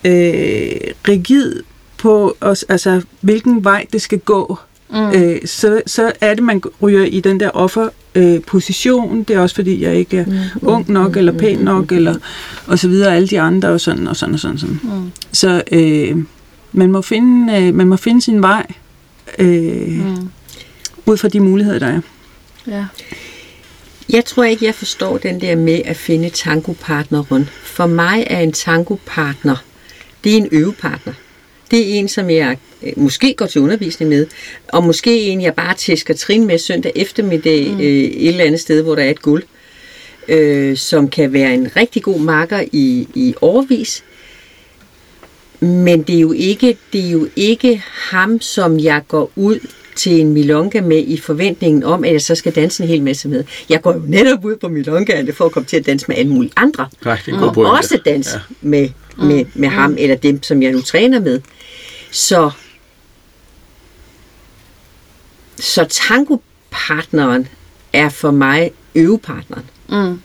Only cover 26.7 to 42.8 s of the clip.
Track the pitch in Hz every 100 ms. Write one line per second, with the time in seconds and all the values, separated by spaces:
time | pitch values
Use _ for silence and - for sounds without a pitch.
26.7 | 170 - 147 147 151 143 135 143 - -
27.7 | - 175 165 170 208 - 180 160 156 -
28.7 | 165 175 196 - - 147 139 147 131 -
29.7 | _ - - - _ 208 220 202 156 165
30.7 | 202 151 - - - _ _ _ _ _
31.7 | 233 202 208 196 - 185 160 135 131 _
32.7 | - - - 139 - 269 269 190 156 139
33.7 | 214 190 - 156 147 156 - - - -
34.7 | 254 170 160 233 233 208 190 180 170 175
35.7 | 160 - 160 - 151 - 208 220 165 -
36.7 | 175 170 - 196 - 202 165 160 156 143
37.7 | 202 143 139 135 - 160 180 160 165 -
38.7 | 156 160 147 135 151 - 156 - _ _
39.7 | - - - - - - 160 147 143 139
40.7 | 135 - 160 139 - 143 139 135 127 127
41.7 | - 240 220 202 175 156 156 170 208 -
42.7 | 151